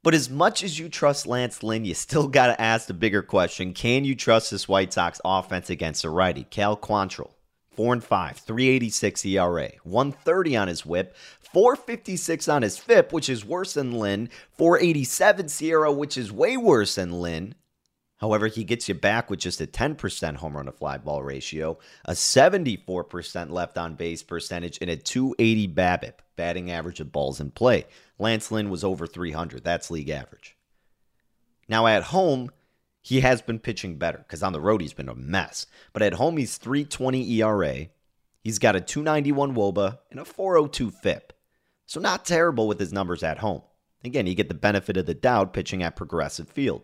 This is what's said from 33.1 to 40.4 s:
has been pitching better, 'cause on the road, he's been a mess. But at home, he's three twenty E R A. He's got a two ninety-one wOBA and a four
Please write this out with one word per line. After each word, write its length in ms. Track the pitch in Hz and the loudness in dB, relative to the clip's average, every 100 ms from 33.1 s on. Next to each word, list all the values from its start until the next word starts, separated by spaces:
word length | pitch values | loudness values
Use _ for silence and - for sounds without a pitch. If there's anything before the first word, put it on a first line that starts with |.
| 131 | 2
has 220 | 127 127 | 4 2
been 160 | - 113 | 0 -6
pitching 400 | - 101 95 78 | -6 -8 -10 -4
better, 260 | 82 - _ | -4 -4 _
'cause 140 | 80 | -6
on 120 | 95 | -4
the 60 | 82 | -2
road, 220 | 87 107 | 0 0
he's 140 | 76 - | -2 -10
been 120 | 65 | -12
a 60 | |
mess. 540 | 60 65 92 78 - - _ _ | -10 -2 -2 -2 -10 -14 _ _
But 80 | 107 | 0
at 140 | 104 87 | 0 2
home, 220 | 143 165 | 0 0
he's 200 | 120 - | -4 -6
three 260 | 113 139 | -4 -2
twenty 400 | 147 - 131 131 117 | -2 -4 -2 -2 0
E 120 | 113 | 2
R 200 | 110 104 | 2 2
A. 280 | 80 65 80 _ _ _ _ _ | 0 -4 -10 _ _ _ _ _
He's 140 | 110 110 | -8 2
got 180 | 117 95 | 4 2
a 60 | |
two 220 | 87 147 | 0 -4
ninety-one 500 | 156 151 143 139 139 | 0 0 2 2 0
wOBA 460 | 123 101 95 98 120 _ | 2 2 2 0 -2 _
and 100 | 123 | -18
a 60 | 160 | -16
four 320 | - | -6